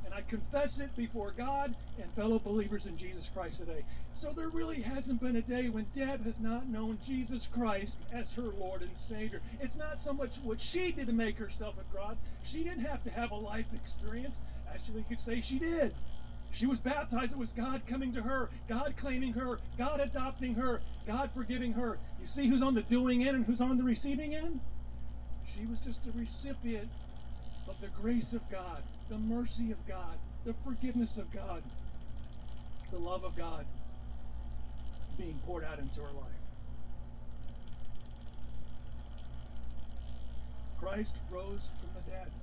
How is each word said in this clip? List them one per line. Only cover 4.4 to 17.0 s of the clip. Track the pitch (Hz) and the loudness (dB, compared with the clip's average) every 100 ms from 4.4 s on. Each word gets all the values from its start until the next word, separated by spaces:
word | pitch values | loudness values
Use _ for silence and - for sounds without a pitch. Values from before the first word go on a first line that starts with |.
| 320 | 0
really | 330 330 302 | 2 2 0
hasn't | 220 269 262 240 | 0 0 2 2
been | 247 233 | 4 2
a | |
day | 233 247 254 | 2 0 0
when | 220 214 | 0 -2
Deb | 277 269 262 226 | -2 0 0 0
has | 226 | 2
not | 226 233 262 | 2 2 0
known | 214 220 214 | 0 0 -2
Jesus | - 262 240 254 - | -2 -2 0 -2 0
Christ | 240 233 196 214 - - | 2 2 2 0 -2 -2
as | 240 220 | 0 0
her | 220 233 196 | 0 -2 -2
Lord | 185 190 | 0 0
and | - - | 0 -2
Savior. | - 214 220 - - - | -2 0 0 0 -4 -2
It's | 269 277 | -2 0
not | 311 294 | 0 -2
so | 294 | 0
much | 277 254 - | 0 0 -2
what | 233 226 | -2 0
she | - 349 359 | 0 2 2
did | 330 254 | 2 2
to | |
make | 226 220 214 | 4 4 0
herself | 214 - 214 220 | -2 -2 -2 -4
a | - 190 | 0 0
God. | 202 226 - - | 2 2 2 0
She | - 294 | -2 0
didn't | 339 349 | 0 0
have | 262 262 233 | 0 0 0
to | |
have | 226 240 | 0 -2
a | 208 | -2
life | 214 214 226 | -2 0 2
experience. | 220 - - 214 226 262 - - - - | 0 0 2 2 2 0 -2 -2 -4 -4
Actually, | - - 220 | -2 0 0
you | 214 | 0
could | 233 | 0
say | - 233 | 2 0
she | - 269 | 0 0
did. | 330 330 247 - - - - - - | 2 2 2 2 0 0 -4 -6 -4
She | - 240 | 2 2
was | 240 | 2
baptized. | 254 294 | 2 0